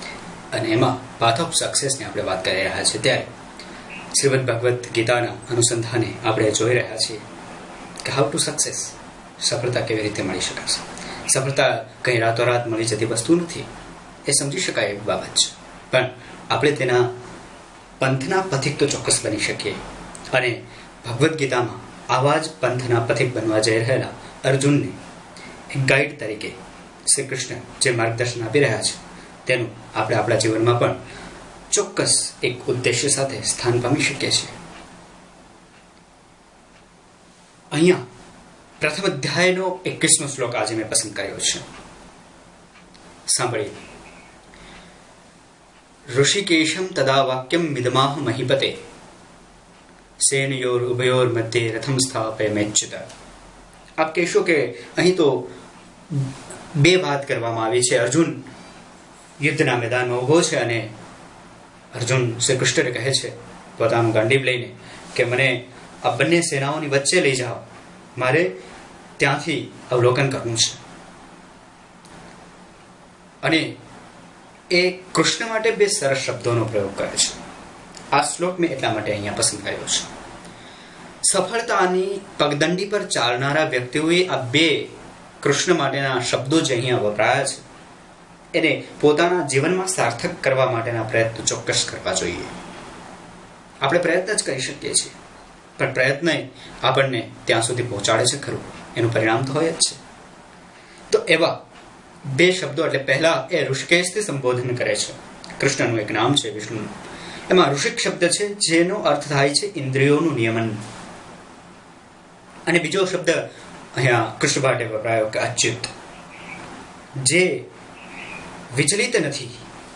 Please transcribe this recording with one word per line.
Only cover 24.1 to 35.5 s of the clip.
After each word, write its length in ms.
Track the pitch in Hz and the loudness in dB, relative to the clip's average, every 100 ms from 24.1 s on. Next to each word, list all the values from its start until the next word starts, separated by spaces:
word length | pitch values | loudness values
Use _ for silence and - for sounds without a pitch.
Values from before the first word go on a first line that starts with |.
| - - - | -8 -16 -4
અર્જુનને 440 | 131 135 143 139 - - - - - - - - - 139 | 0 4 4 4 2 -6 -14 -18 -20 -18 -18 -18 -8 0
એક 100 | 131 | 4
ગાઈડ 320 | 135 - - | 4 2 -4
તરીકે 300 | 110 107 - - - - - - - | -8 -6 -8 -12 -16 -18 -20 -8 0
શ્રી 120 | - 123 | 0 0
કૃષ્ણ 280 | 135 - 120 - - | -6 -6 -8 -10 -2
જે 100 | 135 | 0
માર્ગદર્શન 540 | 113 117 117 120 117 | 2 0 0 -2 -4
આપી 160 | 110 147 | 0 2
રહ્યા 220 | 127 107 | 2 2
છે, 100 | - - - - - - - | -2 -6 -12 -18 -20 -8 -2
તેનું 220 | 123 117 - - | -2 -2 -8 -8
આપણે 220 | 110 107 117 | -4 0 0
આપણા 200 | 117 110 | 2 2
જીવનમાં 420 | 110 110 117 120 | 2 2 4 4
પણ 160 | - - - - - - - - - | 2 0 -8 -16 -16 -16 -18 -20 -4
ચોક્કસ 600 | - 190 - - - - - | -2 0 0 2 2 0 -2
એક 240 | 131 120 - | -4 -2 -2
ઉદ્દેશ્ય 420 | 123 120 120 143 | 0 2 2 2
સાથે 340 | 135 - 107 | 2 0 -2
સ્થાન 380 | - - 120 117 | -4 -2 2 2
પામી 200 | 120 147 | 2 2
શકીએ 300 | 139 - 120 | 0 -2 -2
છીએ. 180 | - - - - - - - - - - - - | -2 -2 -12 -16 -18 -20 -20 -20 -20 -20 -20 -20